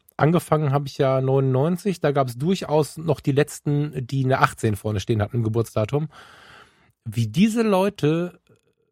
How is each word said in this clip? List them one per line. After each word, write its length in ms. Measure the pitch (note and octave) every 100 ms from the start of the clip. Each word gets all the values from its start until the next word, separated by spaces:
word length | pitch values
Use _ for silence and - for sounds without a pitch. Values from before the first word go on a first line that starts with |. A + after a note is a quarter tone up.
| _ -
angefangen 540 | C#3+ E3+ - D#3 D3+
habe 140 | C#3 C#3
ich 120 | -
ja 200 | C3+ C3
neunundneunzig, 800 | C3 C3+ C3+ B2+ D#3 F3+ G#3 E3+
da 120 | D3
gab's 260 | C#3+ B2+ A#2+
durchaus 600 | D#3 F#3+ F3+ D3+ C#3+ -
noch 240 | E3 C3+
die 100 | -
letzten, 760 | C3+ D3+ - - D3 D3 D3 A#2+
die 180 | C3+
eine 140 | B2+ C3
achtzehn 340 | C#3 - A2+ G2+
vorne 240 | G#2+ G#2+
stehen 200 | - A2
hatten 140 | G2+ A#2+
im 60 |
Geburtsdatum. 640 | A2 A2+ A2 A2+ G#2+ D3 D3+ - - - - - - _ _ _ A#2
Wie 200 | A2 A2
diese 380 | A#2+ A3 A#3
Leute 760 | A3 F#3 G3+ G3+ D3 E3 F3 - _ _ _ _ _